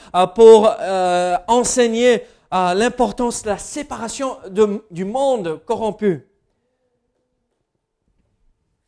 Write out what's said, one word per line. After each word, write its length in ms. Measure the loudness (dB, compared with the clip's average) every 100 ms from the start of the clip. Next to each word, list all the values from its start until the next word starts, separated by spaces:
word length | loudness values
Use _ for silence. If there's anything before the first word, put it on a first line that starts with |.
| -6
euh, 140 | 0 0
pour, 400 | 6 8 8 6
euh, 680 | 0 -4 -2 0 0 -2 -2 0
enseigner, 760 | 0 0 0 -2 2 2 0 -4 _ -6
euh, 200 | -4 -2
l'importance 720 | 0 -2 -2 -4 -2 -6 -6
de 60 | -6
la 80 | -8
séparation 840 | -8 -12 -12 -12 -12 -8 -8 -10 -6
de, 360 | 0 0 0 -10
du 140 | -12 -8
monde 580 | -2 -2 -2 -4 -8 -8
corrompu. 640 | -6 -6 -4 -4 -4 -8 _ _ _ _ _ _ _ _ _ _ _ _ _ _ _ _ _ _ _ _ _ _ _ _ _